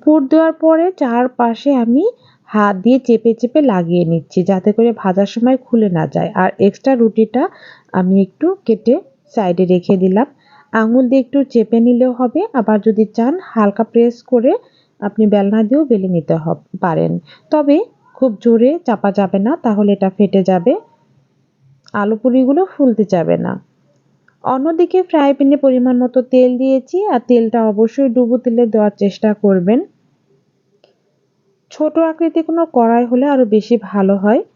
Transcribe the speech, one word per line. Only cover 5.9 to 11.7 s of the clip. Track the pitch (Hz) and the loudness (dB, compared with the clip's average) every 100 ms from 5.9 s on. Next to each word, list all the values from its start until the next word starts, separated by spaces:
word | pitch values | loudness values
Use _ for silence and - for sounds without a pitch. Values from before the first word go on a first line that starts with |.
না | 170 156 | -2 -4
যায়। | 170 170 | -4 -4
আর | - 185 - | -2 -2 0
এক্সট্রা | 196 202 - | -2 0 -2
রুটিটা | 262 226 214 220 247 349 - - - _ | 2 0 0 -2 -2 -6 -8 -20 -20 _
আমি | - 185 190 | -4 0 0
একটু | 190 _ 330 381 | 0 _ -4 -4
কেটে | - 214 220 285 - _ _ | -4 -2 0 -2 -2 _ _
সাইডে | - 190 175 | -6 -4 -2
রেখে | 180 180 175 196 | 0 0 0 0
দিলাম। | 185 190 277 _ _ _ _ | 2 0 -2 _ _ _ _
আঙুল | 220 220 240 254 | -4 0 0 2
দিয়ে | 269 | 0
একটু | 254 285 | 0 -4
চেপে | 269 240 220 | -2 -2 0